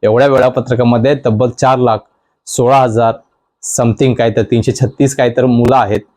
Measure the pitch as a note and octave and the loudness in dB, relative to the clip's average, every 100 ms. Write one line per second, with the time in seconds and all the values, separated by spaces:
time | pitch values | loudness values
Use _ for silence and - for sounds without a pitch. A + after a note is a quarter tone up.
0 | - A2+ C#3 C3+ C3 B2+ A#2+ B2 A#2+ A#2+ | 0 2 2 2 0 -2 -4 0 2 2
1 | A#2+ C#3+ C3 G#2+ B2+ A#2+ C3+ C3 B2 G#2+ | 0 0 -2 0 -2 0 0 2 0 -2
2 | _ _ _ _ - - A#2+ C3+ B2+ A2 | _ _ _ _ -14 -2 2 2 2 0
3 | A#2 A2+ _ _ _ _ - - A#2+ G#2 | 0 -2 _ _ _ _ -12 -4 -2 0
4 | C3+ A#2 A#2 G#2+ G#2+ A#2 A2+ G#2+ A2 - | 0 0 -2 -2 -2 -2 -2 -2 -4 -2
5 | C#3 C3+ B2 A#2 B2+ A#2+ A#2+ C3 G#2+ G#2+ | -4 0 -2 0 0 2 2 2 0 -4
6 | - | -6